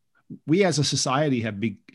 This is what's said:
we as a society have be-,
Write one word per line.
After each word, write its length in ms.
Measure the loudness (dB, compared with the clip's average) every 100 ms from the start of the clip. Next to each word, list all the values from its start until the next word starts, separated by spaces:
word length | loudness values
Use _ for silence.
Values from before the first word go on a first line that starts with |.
| _ _ -20 -12 0
we 180 | 2
as 140 | 2 2
a 60 |
society 580 | 0 0 0 0 0 0
have 180 | -2 -4
be-, 200 | -6 -6 -18